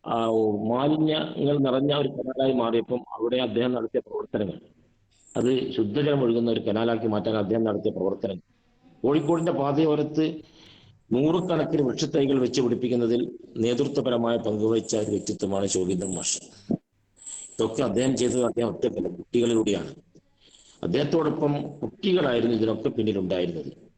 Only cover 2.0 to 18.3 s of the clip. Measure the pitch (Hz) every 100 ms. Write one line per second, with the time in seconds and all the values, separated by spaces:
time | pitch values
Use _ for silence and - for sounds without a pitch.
2 | 139 - 127 131 135 123 117 113 110 123
3 | - - 117 127 123 107 127 123 110 123
4 | - - - - 98 - - _ _ _
5 | _ _ _ - 117 131 - - 107 143
6 | 143 143 120 117 117 113 113 104 117 113
7 | 113 104 95 110 98 113 113 101 107 90
8 | 92 95 98 95 _ _ _ _ _ -
9 | 120 151 147 170 165 135 139 147 160 151
10 | 147 151 156 - - - - - - _
11 | _ 120 151 180 175 156 143 156 131 113
12 | 151 151 139 139 123 123 120 120 123 120
13 | 117 123 - - - - 113 123 139 147
14 | 131 120 117 117 107 107 110 113 107 110
15 | 104 101 - - 98 98 98 92 90 90
16 | 95 87 82 - - - - - _ _
17 | _ _ - - - - 110 123 127 101
18 | 131 123 123